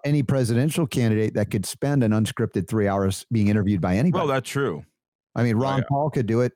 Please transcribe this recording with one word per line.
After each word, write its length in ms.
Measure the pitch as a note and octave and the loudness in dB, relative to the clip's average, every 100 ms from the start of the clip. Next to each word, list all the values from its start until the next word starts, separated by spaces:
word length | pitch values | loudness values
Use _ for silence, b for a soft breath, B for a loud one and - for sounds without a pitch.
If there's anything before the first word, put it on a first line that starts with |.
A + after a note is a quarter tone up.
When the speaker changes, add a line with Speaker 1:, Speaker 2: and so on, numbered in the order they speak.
| C#3 | 0
Speaker 1:
any 180 | D3 | 0
presidential 640 | B2 C3+ A#2+ A#2+ D3+ E3 D#3 | 0 0 2 2 0 0 -2
candidate 460 | - A#2 G#2+ A2 | 0 2 2 0
that 160 | A2 G#2 | -2 -2
could 140 | G#2 F2+ | -2 -4
spend 380 | - C#3 C#3+ | -4 0 2
an 80 | A2+ | 2
unscripted 560 | A2 G#2+ - A2 G#2 F2 | 2 0 -2 -4 -2 -2
three 200 | A2 G2+ | 0 0
hours 380 | G2 F#2+ F#2+ - | 2 0 -2 -4
being 160 | A2+ G2+ | 0 2
interviewed 340 | G#2+ G2 G2+ | 2 2 0
by 140 | F#2+ F#2 | 0 0
anybody. 240 | F3 F3+ D#3 | 2 0 0
Speaker 2:
Well, 80 | |
that's 160 | C3+ - | -2 -2
true. 360 | C#3 C3 D2+ - _ _ _ _ - | -2 -2 -4 -12 _ _ _ _ -2
Speaker 1:
I 60 | |
mean, 120 | A#2+ A2 | 0 0
Speaker 2:
Oh, 40 | |
Speaker 1:
Ron 200 | C3+ C3+ | 0 -2
Speaker 2:
yeah. 60 | - | -2
Speaker 1:
Paul 200 | C#3 D3+ | -2 -2
could 180 | D3 A2 | -2 0
do 120 | A2+ | 0
it. 120 | B2+ | 0